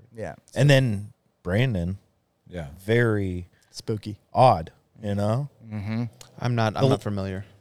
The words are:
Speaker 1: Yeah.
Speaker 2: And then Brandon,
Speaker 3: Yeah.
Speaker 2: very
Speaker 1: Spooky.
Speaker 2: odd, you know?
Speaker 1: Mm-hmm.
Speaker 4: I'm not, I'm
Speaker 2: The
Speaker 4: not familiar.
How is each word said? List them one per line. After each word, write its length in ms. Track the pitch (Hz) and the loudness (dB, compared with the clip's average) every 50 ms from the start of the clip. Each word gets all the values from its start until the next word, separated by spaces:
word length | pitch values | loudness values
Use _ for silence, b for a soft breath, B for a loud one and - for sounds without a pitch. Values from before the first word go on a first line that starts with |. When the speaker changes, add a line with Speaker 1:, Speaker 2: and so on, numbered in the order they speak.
| - _ - | -20 _ -14
Speaker 1:
Yeah. 220 | 113 104 80 - - _ _ - | -12 -12 -12 -12 -14 _ _ 0
Speaker 2:
And 140 | 104 135 147 | 4 6 6
then 440 | 139 131 131 120 104 98 104 104 - _ _ _ _ _ _ | 6 6 4 2 -2 -6 -8 -14 -20 _ _ _ _ _ _
Brandon, 540 | 87 92 107 131 135 107 90 85 90 98 - _ _ _ _ _ _ _ _ _ - | -2 0 0 2 0 0 -2 -2 -4 -4 -8 _ _ _ _ _ _ _ _ _ -14
Speaker 3:
Yeah. 180 | 87 87 78 69 76 - | -12 -12 -12 -12 -14 -12
Speaker 2:
very 680 | - 107 113 120 120 113 107 104 101 92 90 90 87 - b b b b | -2 2 2 4 4 2 0 0 -2 -4 -6 -6 -10 -12 b b b b
Speaker 1:
Spooky. 460 | - - - - 110 101 - 107 98 - _ _ - | -20 -12 -6 -6 -6 -6 -6 -10 -12 -12 _ _ 2
Speaker 2:
odd, 380 | 104 127 127 107 82 82 - - _ _ _ _ - | 6 6 6 6 4 -2 -8 -14 _ _ _ _ -10
you 140 | 110 104 101 | -6 -4 -2
know? 340 | 101 104 104 113 127 147 139 - _ 113 110 | -2 0 0 -2 -2 -4 -8 -12 _ -16 -10
Speaker 1:
Mm-hmm. 320 | 107 107 95 110 110 117 120 117 - _ - - _ - | -10 -8 -6 -6 -4 -4 -6 -6 -10 _ -20 -20 _ -6
Speaker 4:
I'm 140 | 123 123 123 | -4 -2 0
not, 200 | 113 110 110 95 | 2 0 0 2
I'm 60 | - 135 | 2 2
Speaker 2:
The 60 | 131 | 2
Speaker 4:
not 120 | 135 - | 2 0
familiar. 440 | - 107 101 98 95 98 92 95 101 - - _ | -2 -4 -4 -4 -6 -6 -8 -10 -12 -14 -20 _